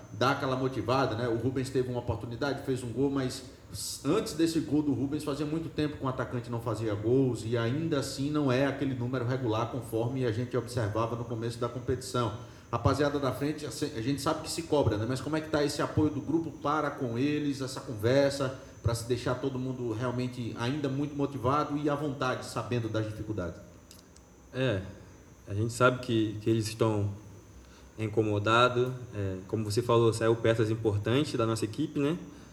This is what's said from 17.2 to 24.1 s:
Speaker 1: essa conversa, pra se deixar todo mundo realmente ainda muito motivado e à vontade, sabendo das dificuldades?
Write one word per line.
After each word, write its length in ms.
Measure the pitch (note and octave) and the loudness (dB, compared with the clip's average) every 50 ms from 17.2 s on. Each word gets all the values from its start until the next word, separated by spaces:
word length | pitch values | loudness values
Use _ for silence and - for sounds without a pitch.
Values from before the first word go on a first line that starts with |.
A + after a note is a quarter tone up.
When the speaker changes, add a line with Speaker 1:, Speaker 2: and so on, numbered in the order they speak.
| C#3 D3 D3 D3+ D3+ C#3+ C3+ A#2+ | 2 2 2 2 0 0 -2 -2
Speaker 1:
essa 200 | C3 A#2+ - C3+ | -4 -6 -6 -8
conversa, 760 | - - B2 G2+ G#2 A#2 C3 C#3 C#3+ C#3 C3+ - C#3 B2+ - - - - - - | -8 -8 -4 0 4 6 6 6 6 6 4 0 -2 -2 -4 -6 -12 -16 -16 -4
pra 140 | - A2 A#2 | 0 0 0
se 120 | - - - | 0 0 -2
deixar 280 | B2 A#2 - D3 B2+ | -2 0 0 0 -2
todo 240 | - - C3+ C3 B2+ | 0 -2 -2 -2 -2
mundo 340 | B2+ C3 B2+ B2 B2 A#2 G#2+ | -4 -4 -4 -4 -4 -4 -2
realmente 640 | G#2+ B2+ B2 A#2+ B2 B2+ B2 B2 B2+ A#2+ G#2+ - - | -2 -2 -2 0 -2 -2 -4 -4 -6 -6 -6 -4 -2
ainda 320 | A#2 A#2+ C#3 D3+ C#3 C#3 | -2 -2 0 0 -2 -2
muito 260 | C3 C3+ D3 D3 - | 0 -2 -2 -2 -2
motivado 600 | C#3 C#3 C#3+ C#3 A#2 G#2+ B2 C#3 D3+ D3 D3 C#3+ D3+ | -2 -2 -2 -2 0 2 2 2 2 2 0 -2 0
e 120 | D3 D3 | 0 0
à 60 | C#3+ | 0
vontade, 500 | C3+ D3+ D3 C3 - C3+ B2+ A#2+ A2+ - | 0 -2 -4 -2 -2 -2 -2 -2 -2 -6
sabendo 440 | - - C3 A2+ - B2 A#2+ A2 A2 | -6 -6 -6 -4 0 0 0 0 0
das 160 | G#2+ A2 G#2+ | -2 -2 -2
dificuldades? 540 | G#2 - - G#2 - G#2 F#2+ F2+ E2+ - - - - - - - - - - - - | -2 -4 -6 -6 -6 -4 -4 -4 -6 -6 -10 -14 -18 -20 -20 -20 -20 -20 -20 -20 -20